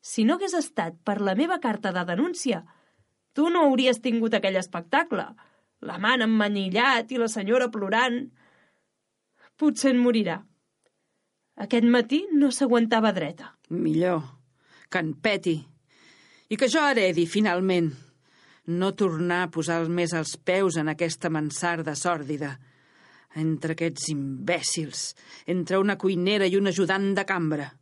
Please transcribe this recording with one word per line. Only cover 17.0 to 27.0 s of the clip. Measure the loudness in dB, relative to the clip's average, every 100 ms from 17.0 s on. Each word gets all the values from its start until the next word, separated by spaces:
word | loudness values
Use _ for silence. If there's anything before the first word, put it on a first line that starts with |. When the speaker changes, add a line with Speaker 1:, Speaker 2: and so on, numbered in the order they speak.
| 2 2 0
Speaker 2:
finalment. | 2 2 2 2 2 0 -4 -20 _ _ _ _ _ -6
No | -2 -2
tornar | 0 -2 0 -2 0
a | -2
posar | -4 -2 -2 -2
més | -2 -2
els | -2 -6 -6
peus | -2 2 2 0
en | -2
aquesta | -2 -4 -2 -4
mansarda | -2 -4 -4 -4 -2 -4 -4
sòrdida. | -2 -2 -4 -6 -8 -10 -20 _ _ _ _ -20 _
Entre | -4 -2 -2 -4 -2
aquests | -4 -4 -6
imbècils, | -4 -6 -6 -2 -2 -2 -4 -6 -8 -12 -14 -20 -16
entre | -4 -4 0 2
una | 2 0
cuinera | 0 0 0 2 2
i | 2
un | 0
ajudant | 0 0 2